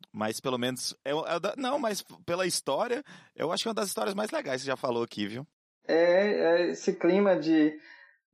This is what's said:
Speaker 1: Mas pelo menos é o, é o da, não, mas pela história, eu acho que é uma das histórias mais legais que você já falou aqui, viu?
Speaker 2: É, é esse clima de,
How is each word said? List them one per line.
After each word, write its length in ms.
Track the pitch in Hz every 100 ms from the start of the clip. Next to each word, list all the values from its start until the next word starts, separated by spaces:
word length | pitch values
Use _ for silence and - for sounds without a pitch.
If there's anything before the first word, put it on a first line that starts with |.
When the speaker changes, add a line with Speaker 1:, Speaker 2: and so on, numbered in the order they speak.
| _
Speaker 1:
Mas 280 | 104 107 113
pelo 180 | 135 123
menos 380 | 123 127 - -
é 100 | 139
o, 100 | 151 151
é 100 | 170
o 40 |
da, 140 | 190 269
não, 220 | 262 285
mas 260 | 226 196 - 175
pela 220 | - 170 185
história, 580 | - - 143 233 247 - - - -
eu 160 | 156
acho 100 | 208
que 60 | 226
é 20 |
uma 40 |
das 140 | 214 196
histórias 260 | - 208
mais 160 | 196 214
legais 300 | 214 143 131
que 40 |
você 80 | 135
já 40 | 131
falou 260 | 135 117
aqui, 240 | 117 - 101
viu? 200 | 117 147 _ _ _ -
Speaker 2:
É, 80 |
é 760 | 160 175 180 208 165 165 170 170
esse 220 | 165 -
clima 440 | 185 170 190 202 175
de, 360 | 156 160 151 156 - - - _ _